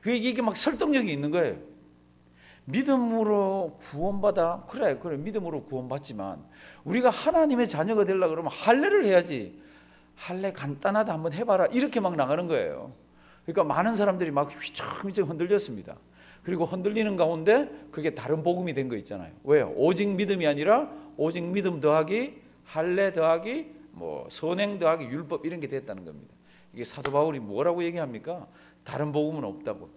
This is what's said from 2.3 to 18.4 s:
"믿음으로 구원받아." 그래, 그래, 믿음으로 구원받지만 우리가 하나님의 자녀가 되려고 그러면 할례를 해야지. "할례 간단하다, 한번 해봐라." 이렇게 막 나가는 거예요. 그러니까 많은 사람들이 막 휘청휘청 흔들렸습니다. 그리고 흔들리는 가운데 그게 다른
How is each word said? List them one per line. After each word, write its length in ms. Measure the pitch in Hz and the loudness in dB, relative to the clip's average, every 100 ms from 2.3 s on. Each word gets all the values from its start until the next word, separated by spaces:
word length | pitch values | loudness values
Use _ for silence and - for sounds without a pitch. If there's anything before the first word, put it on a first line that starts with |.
| _ - - | _ -20 -20
"믿음으로 1120 | - 175 269 262 240 226 214 208 190 196 170 - - | -4 -2 2 2 4 2 4 4 2 0 -4 -8 -12
구원받아." 760 | 143 190 196 208 175 165 180 - | -4 -2 2 2 2 0 -2 -8
그래, 280 | 247 208 135 | -2 0 0
그래, 160 | 175 139 | -4 -6
믿음으로 460 | 180 208 170 156 | -4 -4 -4 -6
구원받지만 800 | - 131 127 139 143 107 98 87 - - - - | -6 -8 -6 -8 -8 -8 -8 -10 -16 -20 -20 -14
우리가 240 | - 220 247 | -4 2 2
하나님의 580 | - 302 339 311 247 233 | 4 2 4 4 4 2
자녀가 380 | 147 180 220 | 0 2 2
되려고 240 | 185 190 180 | 4 2 2
그러면 220 | 156 160 | 0 -4
할례를 520 | - 208 254 370 403 | 0 4 4 6 4
해야지. 540 | 226 180 175 131 95 - - - - - _ | 6 4 4 -6 -6 -14 -20 -20 -20 -20 _
"할례 380 | - - 185 196 | -18 -10 -4 -6
간단하다, 580 | 185 139 143 196 208 220 | -4 -8 -2 0 2 0
한번 220 | 160 160 | -2 -4
해봐라." 320 | 151 233 190 170 | -4 2 4 4
이렇게 320 | 247 294 247 | 2 2 0
막 160 | 190 | 0
나가는 320 | 165 131 156 175 | 0 0 0 0
거예요. 460 | 139 85 65 127 - - - - - | 0 0 -6 -12 -16 -20 -20 -20 -14
그러니까 180 | - 170 | -4 0
많은 320 | 156 151 208 | 2 2 2
사람들이 360 | 214 202 185 170 | 2 2 2 0
막 200 | 139 143 | 0 -2
휘청휘청 760 | - - - - - 196 190 156 | -4 -12 -10 -10 -8 -4 -2 -2
흔들렸습니다. 680 | 160 175 202 202 107 - - - - - - | -2 0 0 0 -10 -12 -16 -20 -20 -20 -14
그리고 220 | - 175 | -6 -2
흔들리는 520 | 160 185 190 214 214 185 | -2 0 -2 0 0 2
가운데 520 | 160 165 165 240 294 - - | 2 4 6 6 4 -8 -12
그게 220 | - 151 | -4 -4
다른 300 | - 123 156 | -4 -2 0